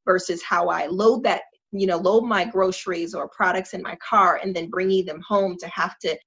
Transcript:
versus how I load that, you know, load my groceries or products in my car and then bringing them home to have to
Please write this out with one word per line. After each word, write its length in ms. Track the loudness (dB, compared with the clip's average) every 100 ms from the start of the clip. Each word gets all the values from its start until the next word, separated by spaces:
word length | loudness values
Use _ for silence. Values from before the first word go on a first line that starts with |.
| 0
versus 380 | 0 0 -6
how 240 | -2 0 0
I 160 | -2 -4
load 360 | 2 2 4
that, 180 | 0 -2 -6 _ _
you 160 | -2 0
know, 100 | 2
load 260 | 4 4
my 220 | 4 0 0
groceries 680 | 2 0 0 -6 -6 -6 -6
or 120 | -10
products 440 | 0 0 0 -4
in 80 | -10
my 160 | -10 -12 0
car 320 | 4 4 2
and 140 | -2 -4
then 140 | -4
bringing 360 | -2 2 2 0
them 160 | -8 -2
home 300 | 0 0 -4
to 80 | -10
have 300 | -4 -4 -2
to 180 | -6 -6